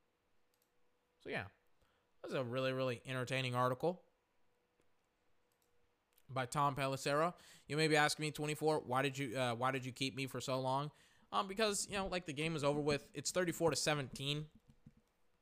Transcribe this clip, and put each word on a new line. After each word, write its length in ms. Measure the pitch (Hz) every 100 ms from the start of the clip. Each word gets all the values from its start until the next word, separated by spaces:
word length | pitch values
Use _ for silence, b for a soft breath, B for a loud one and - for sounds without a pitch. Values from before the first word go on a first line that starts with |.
| _ _ _ _ _ _ _ _ _ _ _ _
So, 100 | -
yeah. 160 | 151 101 _ _ _ b b b _
That 60 | -
was 60 |
a 100 | 170
really, 300 | 120 127 131
really 280 | 131 131 117 -
entertaining 500 | 131 123 131 127 123
article 480 | 127 127 160 180 _ _ _ _ _ _ _ _ _ _ _ _ _ _ _ _ _ _ _ _ _ _ -
by 160 | 131 123
Tom 300 | 151 143 135
Pelissero. 580 | 135 135 147 143 170 - B B B
You 100 | 147
may 100 | 156
be 80 | 151
asking 280 | 151 -
me, 80 | 151
twenty-four, 480 | 147 151 151 156 156
"Why 220 | - 127
did 160 | 139 131
you, 200 | 139 120
uh, 160 | 123 117
why 160 | 127
did 140 | 131 127
you 60 |
keep 240 | 120 135 127
me 120 | 135
for 140 | 127
so 180 | - 131
long?" 320 | 131 135 151 - b b b
Um, 160 | 202 202
because, 400 | 196 214 202 -
you 80 | 196
know, 120 | 190
like, 180 | 180 175
the 80 |
game 220 | 139 160 160
is 80 |
over 160 | 143 147
with. 280 | 147 143 -
It's 180 | - -
thirty-four 380 | 185 175 160 165
to 60 | 139
seventeen. 720 | 165 151 123 - 139 147 151 - _ - - - _ _ _ _